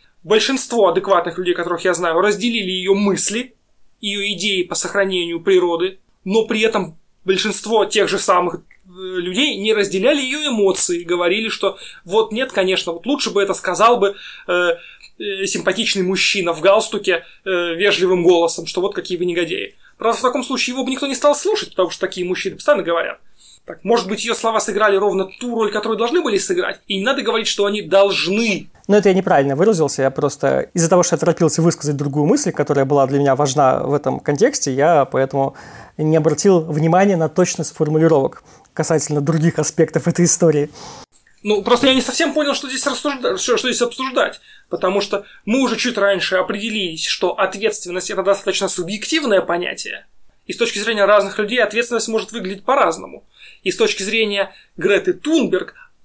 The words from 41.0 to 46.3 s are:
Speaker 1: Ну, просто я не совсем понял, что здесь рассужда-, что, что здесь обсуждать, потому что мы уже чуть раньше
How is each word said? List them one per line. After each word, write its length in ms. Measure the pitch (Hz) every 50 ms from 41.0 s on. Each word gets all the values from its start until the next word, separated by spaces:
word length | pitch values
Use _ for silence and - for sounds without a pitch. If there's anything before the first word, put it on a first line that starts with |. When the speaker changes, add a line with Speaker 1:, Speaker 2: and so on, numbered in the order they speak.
| - _ _ - _ _ _ - -
Speaker 1:
Ну, 180 | 202 214 202
просто 260 | 196 240 240 240 - 269
я 60 | 262
не 80 | 262
совсем 320 | - - 269 - 330 311 -
понял, 200 | 302 294 285 -
что 160 | - - 254
здесь 180 | 269 262 - 285
рассужда-, 500 | 262 - - 294 277 254 247 - 196 185
что, 200 | - - 233 214
что 100 | 247 254
здесь 120 | 233 -
обсуждать, 580 | 240 240 - - 262 262 247 262 202 - - - - - - - _ _
потому 320 | - 170 196 185 190 202
что 240 | 196 - 208 196 - - - - _
мы 180 | 202 226 269
уже 140 | 262 233 220
чуть 220 | - - 247 - 208
раньше 400 | 202 202 196 180 160 -